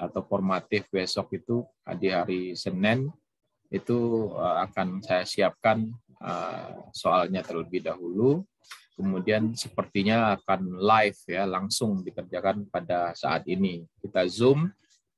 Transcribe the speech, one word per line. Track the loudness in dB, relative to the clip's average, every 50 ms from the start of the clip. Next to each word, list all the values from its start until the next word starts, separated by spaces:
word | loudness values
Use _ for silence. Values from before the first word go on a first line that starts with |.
atau | -8 -6 -6 -6 -4
formatif | -2 -2 0 2 0 0 0 -2 -2 -2 -2 -2 -2
besok | -2 -2 -2 0 -2 -4 -4 -4 -8 -8
itu | -4 -2 -2 -2 -2 -6 _ _ _ -10 -6
di | -2 0 0
hari | 2 0 0 0 -2 -2 -4 -4 -8 -6
Senin | -6 -4 -2 2 2 4 4 2 0 -4 -6 -12 _ _ _ _ _ _ _ _ _ _
itu, | -6 -6 -2 0 0 2 2 2 2 0 0 -2 -2
eh, | -2 0 0 2 0 0
akan | -2 -2 -4 -4 -2 -4 -6
saya | -2 0 0 0
siapkan, | 0 -2 0 2 2 2 0 _ 2 2 2 2 0 -4 -6 -12 _ _ _ _
eh, | -8 -6 -6 -4 -6 -6 -6 -8 -10 -12 -14 -16 -18 -16
soalnya | -16 -4 0 2 4 4 4 2 0 -4 -4
terlebih | -4 -4 -6 -4 -2 -4 -4 -2
dahulu. | -4 -6 -6 -8 -4 0 2 4 4 4 2 -2 -8 _ _ _ -20 -20 -20 _ _ _ -4
Kemudian | -2 -2 -2 0 0 0 2 2 2 0 -2
sepertinya | -4 -8 -6 -6 -6 -6 -2 _ 0 2 4 4 4 4 2 0
akan | 0 0 -2 0 0 0 -6 -4
live | 0 4 6 6 6 6 4 0 -4 -8 -6
ya, | -2 -2 -2
langsung | 0 -2 -2 -2 -2 -2 -2 0 0 -2 -2
dikerjakan | -4 -8 -10 -10 -10 -6 -6 -2 0 0 0 0 -4
pada | -4 -6 -6 -2 -2 -2 0 0 -2 -4
saat | -4 -2 -2 -2 -2 0
ini. | -2 0 0 0 0 0 -6 -10 -16 _ _
Kita | -14 -2 0 2 2
Zoom, | 2 2 4 6 6 6 6 2 0 -2 _ _ _ _ _ _ _ _